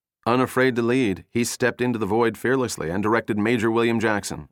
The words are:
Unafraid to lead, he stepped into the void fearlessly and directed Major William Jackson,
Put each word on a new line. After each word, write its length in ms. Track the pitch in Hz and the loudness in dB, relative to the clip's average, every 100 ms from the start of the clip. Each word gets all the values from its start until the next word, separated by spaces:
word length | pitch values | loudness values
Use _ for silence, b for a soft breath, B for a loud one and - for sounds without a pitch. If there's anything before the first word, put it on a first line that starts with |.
| _ _ | _ _
Unafraid 520 | 113 123 123 127 131 117 | 0 2 2 2 2 2
to 60 | |
lead, 420 | 117 131 113 87 - | 2 2 0 -2 -4
he 140 | 120 | -4
stepped 380 | 120 - 120 - | -2 0 -2 0
into 180 | 123 113 | -2 -2
the 80 | 104 | 0
void 320 | 110 117 104 | 0 0 0
fearlessly 520 | 120 135 117 - 78 | -2 0 -2 -6 -6
and 120 | 92 | -4
directed 360 | 104 117 - 104 | 0 0 0 -2
Major 340 | 107 123 113 | 0 2 2
William 260 | 113 117 117 | 2 2 2
Jackson, 500 | 110 104 - - 73 | 0 -2 -4 -10 -10